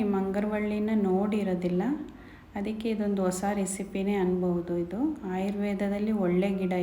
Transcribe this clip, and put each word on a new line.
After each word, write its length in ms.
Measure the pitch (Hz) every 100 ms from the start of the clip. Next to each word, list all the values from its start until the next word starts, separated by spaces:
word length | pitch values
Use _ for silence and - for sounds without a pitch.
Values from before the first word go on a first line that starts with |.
ಈ 40 | 202 190
ಮಂಗರವಳ್ಳಿನ 800 | 196 196 208 214 208 208 214 214 190
ನೋಡಿರೋದಿಲ್ಲ, 720 | 185 208 208 190 180 180 180 226 302 - - - - - 208
ಅದಕ್ಕೆ 260 | 208 220 226
ಇದೊಂದು 300 | 208 208 196 185
ಹೊಸ 140 | 180 202 202
ರೆಸಿಪಿನೇ 540 | 185 - 190 196 196 202
ಅನ್ಬೋದು. 520 | 180 180 180 175 170 175
ಇದು 160 | 170 196 311 302 190 185
ಆಯುರ್ವೇದದಲ್ಲಿ 800 | 196 202 202 196 202 202 214 208 175
ಒಳ್ಳೆ 240 | 180 202 190
ಗಿಡ 160 | 185 180